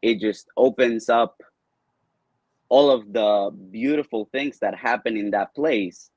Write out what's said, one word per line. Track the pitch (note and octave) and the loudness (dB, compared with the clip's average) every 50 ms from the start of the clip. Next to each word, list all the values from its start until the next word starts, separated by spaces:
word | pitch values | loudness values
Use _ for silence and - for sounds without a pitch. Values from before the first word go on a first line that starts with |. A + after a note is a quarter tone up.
it | - A2 A#2 G2+ | 2 0 0 0
just | F#2 G#2+ G2+ - - _ _ | 0 -4 -4 -4 -10 _ _
opens | - B2 C3 A2+ - C3 A#2+ A#2 A2+ A2 - | 2 2 2 4 2 0 0 0 -2 -2 0
up | A#2+ A#2 A#2 A2 _ _ - _ _ _ _ _ _ _ _ _ _ _ _ _ _ _ _ _ _ _ _ _ _ _ _ _ | 2 2 2 0 _ _ -20 _ _ _ _ _ _ _ _ _ _ _ _ _ _ _ _ _ _ _ _ _ _ _ _ _
all | B2 C3 C#3+ C#3+ | 4 4 6 6
of | C3+ B2 G#2+ G#2 G2+ | 4 2 0 -4 -4
the | A2+ G#2+ G#2 G#2 G#2 G2 G2+ G#2+ G2+ F#2+ F#2+ | 0 2 2 2 2 0 -2 -6 -10 -20 -18
beautiful | F#2 G#2+ A#2 C3+ D3 D3+ C#3+ - - A2+ G#2+ _ | -12 -6 -4 -2 -2 -2 -4 -4 -6 -8 -8 _
things | _ C3+ C#3+ C#3+ - _ | _ -6 -6 -6 -8 _
that | - G2+ F#2+ | -4 -4 -4
happen | - - A#2+ A#2 A#2 - A#2+ A2+ | -4 -4 -2 -2 -2 -2 -4 -4
in | G#2+ G2+ G2+ | -4 -4 -2
that | G2+ G#2 G2 - _ | -2 -2 -2 -4 _
place. | - C#3+ D#3+ D3 A2 G2+ F2+ - - - _ _ | -4 -2 -2 0 0 -2 -4 -8 -14 -20 _ _